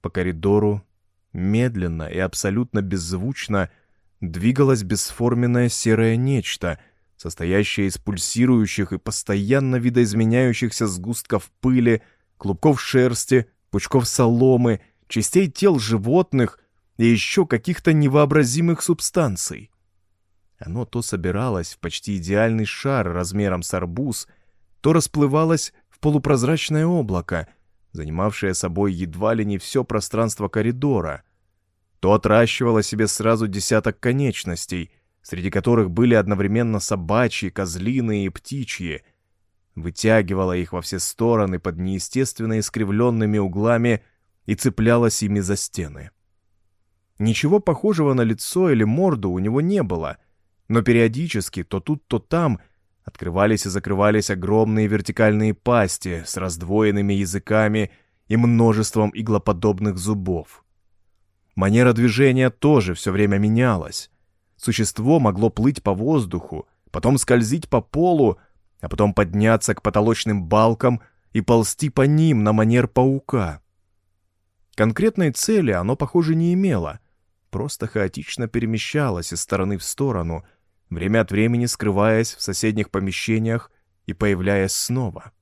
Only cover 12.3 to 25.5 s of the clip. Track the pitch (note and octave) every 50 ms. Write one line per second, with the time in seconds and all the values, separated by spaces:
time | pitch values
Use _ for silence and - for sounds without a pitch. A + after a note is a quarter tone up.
12.3 | _ _ - G2+ G2 - - D#3 C#3+ B2 - - - C3 B2+ B2+ A#2+ - - -
13.3 | C3 B2+ A2 _ _ _ _ _ - G2+ - - - C3+ A#2 - - - B2+ A2+
14.3 | A#2+ A#2 B2+ C3 C3 A#2+ B2 A#2 A2 G2+ _ _ _ _ _ _ - A2 G#2+ -
15.3 | - F3 G3 D#3+ - - G3 G3+ F3 C3+ G#2+ G#2 A2+ G#2+ G2 A#2 C#3 F3+ F3+ _
16.3 | - C3 A#2+ G#2+ - _ _ _ _ _ _ _ _ - A2+ A#2 A#2 G#2+ - -
17.3 | - - F#3 D#3 - A2+ - - F3 - - E3+ D#3+ D3+ D3 C#3 C3 D3+ D3 C#3
18.3 | D3 D#3 D3 A#2+ A#2+ D#3 E3 E3+ E3 D#3 - - E3+ - - - _ F#3 D#3+ B2+
19.3 | F#2+ F2 - - D#2 - A2 _ _ _ _ _ _ _ _ _ _ _ _ _
20.3 | _ _ _ _ _ _ - - F2 A#2 A#2+ - - A#2+ A2+ - - F#2 E2 F2+
21.3 | F2+ G2 B2 C3 G#2+ F2+ E2+ - - _ - E2+ - - - - G2+ F#2+ E2 E2+
22.3 | G2 G#2 A2 A#2 A2+ A2+ G#2+ G2 - - - C#3 C#3 B2+ G2 F2+ E2+ F2 F2+ F2+
23.3 | F#2+ G#2 G#2 G2 F#2 F2 E2 - - F#2 F2 F2 E2+ A2 C#3 C#3 A2 - - _
24.3 | _ _ _ _ _ _ _ _ _ _ - C#3+ E3 E3+ D3 - - D3+ C#3+ C#3
25.3 | C3+ D3+ D#3+ D#3+